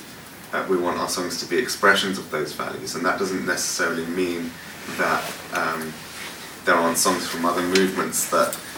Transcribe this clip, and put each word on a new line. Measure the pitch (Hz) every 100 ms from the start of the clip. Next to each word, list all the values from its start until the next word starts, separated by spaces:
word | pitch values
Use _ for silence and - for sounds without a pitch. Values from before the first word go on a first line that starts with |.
| - - - - -
uh, | 85 90
we | 92
want | 87 87
our | -
songs | - 87 -
to | -
be | 87
expressions | - - 101 98 98 92
of | -
those | 95 87
values, | - - - - -
and | 87
that | -
doesn't | 95 92 -
necessarily | - - - - 87 82
mean | 90 90 85 85 - - - - -
that, | 85 - - - -
um, | 87 80 80 78 78 - - - - - - -
there | -
aren't | 85 85
songs | - 90 -
from | 82 85
other | 87
movements | 90 95 95 95 80 - -
that, | 82 82 - -